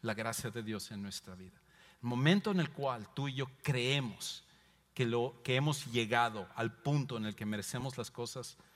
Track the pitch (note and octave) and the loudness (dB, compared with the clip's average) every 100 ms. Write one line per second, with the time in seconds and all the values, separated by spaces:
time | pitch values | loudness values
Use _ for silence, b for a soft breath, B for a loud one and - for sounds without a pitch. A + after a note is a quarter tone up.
0 | A2+ G#2 A2+ A2+ A#2 A#2 G#2+ G#2 - G2+ | -4 -2 -2 -2 -4 -4 -4 -6 -6 -8
1 | G2+ - - F#2 F#2 - B B B B | -8 -8 -12 -16 -16 -20 B B B B
2 | A#2+ B2 D3 G3 G#3+ F#3 C#3+ D3 C#3 A#2+ | -2 4 6 6 4 2 0 -2 -2 -2
3 | G2+ - C#3 C3 C3 - - B2+ B2 C#3+ | -6 -4 -4 -2 -6 -4 0 2 2 2
4 | A#2+ F#2 - - - b b b _ - | 0 -6 -8 -10 -14 b b b _ 0
5 | A#2+ A#2 B2 - - B2+ D3 D3 A#2+ A#2+ | 2 4 0 -4 2 4 4 0 0 0
6 | G#2+ A#2+ A#2+ G#2+ F2+ - A2+ - C#3+ D3 | 4 4 4 0 -8 -2 -2 0 2 2
7 | B2+ A#2 G#2+ G2+ G#2+ G#2+ - B2 C3 B2+ | 2 -2 -4 -4 -4 -4 -4 -4 -6 -6
8 | A2 - A#2+ C3 - - B | -8 -6 -8 -8 -12 -14 B